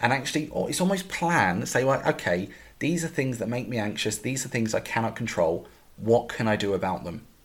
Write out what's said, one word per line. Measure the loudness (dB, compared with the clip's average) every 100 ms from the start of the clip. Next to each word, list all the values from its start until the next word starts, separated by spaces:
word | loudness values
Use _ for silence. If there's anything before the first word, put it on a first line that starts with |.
and | 2
actually, | 2 0 -4 -2
oh, | -2 -2
it's | 0
almost | 2 0 -4
plan, | -2 2 4 4 2 0
say, | 2
"Well, | 4 2 2
okay, | 0 0 0 -2 -10 -18 -4
these | -2 0
are | -2
things | -2 -2 -2
that | -2
make | -4 -2
me | -2
anxious, | -2 -2 -2 -2
these | -4 -4
are | -2
things | 0 0
I | 0
cannot | -2 -2 -2
control, | -2 -2 2 2 0 -6 -20 -20 -2
what | 4 4 2
can | -2 0
I | 2
do | 2
about | 0 0 -4
them? | -6 -10 -14 -20